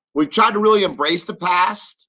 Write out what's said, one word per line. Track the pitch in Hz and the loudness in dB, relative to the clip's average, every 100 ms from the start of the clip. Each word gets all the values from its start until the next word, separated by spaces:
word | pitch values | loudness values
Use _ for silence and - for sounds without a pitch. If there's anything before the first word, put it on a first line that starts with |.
| _ | _
we've | 147 147 | -4 -2
tried | - 226 | 2 2
to | 208 | 2
really | 214 214 | 2 2
embrace | 185 135 147 170 | 0 -2 -2 -2
the | - | -4
past. | 175 180 180 185 208 - - | -6 -2 2 0 -2 -12 -18